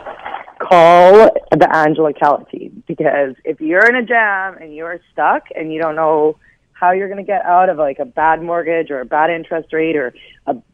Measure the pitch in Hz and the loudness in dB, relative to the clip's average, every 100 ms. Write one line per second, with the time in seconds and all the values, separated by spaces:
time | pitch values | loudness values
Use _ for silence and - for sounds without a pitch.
0 | - - - - - _ - 175 165 175 | -18 -16 -16 -16 -18 _ 2 4 6 8
1 | 180 208 214 - - 156 160 156 151 151 | 8 8 6 4 -2 0 2 2 0 0
2 | 156 - 147 135 - - - 220 - 160 | -2 0 0 0 -6 -16 -16 -18 -14 -6
3 | 156 143 135 123 - 147 156 180 226 254 | -4 -2 -4 -6 -10 -8 -4 2 2 0
4 | 220 233 214 196 190 175 156 151 165 175 | -2 -2 0 -4 -8 -12 -18 -16 -14 -14
5 | _ - 151 - - - 160 156 160 156 | _ -4 -2 -2 -6 -10 -8 -6 -6 -2
6 | 156 156 156 156 _ _ _ _ 180 190 | 0 0 0 -4 _ _ _ _ -2 -2
7 | 196 202 185 190 170 180 185 151 143 139 | -6 -10 -6 -4 0 2 2 0 -4 -4
8 | 127 156 160 160 170 170 160 165 156 139 | -8 -2 -2 -2 -4 -6 -4 -4 -6 -8
9 | 127 151 165 165 156 165 147 160 160 151 | -6 -2 -2 -4 -8 -10 -8 -6 -4 -4
10 | 123 - - _ - 113 _ | -6 -10 -20 _ -10 -10 _